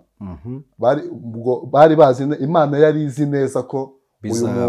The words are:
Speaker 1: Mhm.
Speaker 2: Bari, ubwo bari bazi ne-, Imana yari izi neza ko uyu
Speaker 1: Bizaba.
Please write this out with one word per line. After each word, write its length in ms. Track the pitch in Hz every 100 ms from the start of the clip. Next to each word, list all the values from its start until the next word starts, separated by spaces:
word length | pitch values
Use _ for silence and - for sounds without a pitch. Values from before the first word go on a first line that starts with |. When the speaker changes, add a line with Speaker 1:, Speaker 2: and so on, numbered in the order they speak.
| _ _
Speaker 1:
Mhm. 400 | 98 80 117 131 - -
Speaker 2:
Bari, 300 | 117 147 175
ubwo 580 | 170 123 113 117 123 127
bari 300 | 131 160 156
bazi 300 | 147 127 139
ne-, 120 | 147
Imana 380 | 139 175 143 143
yari 260 | 156 151
izi 220 | 151 123 147
neza 380 | 143 131 131
ko 160 | 127 135 135 _ _ _
uyu 100 | 107
Speaker 1:
Bizaba. 340 | 117 117 120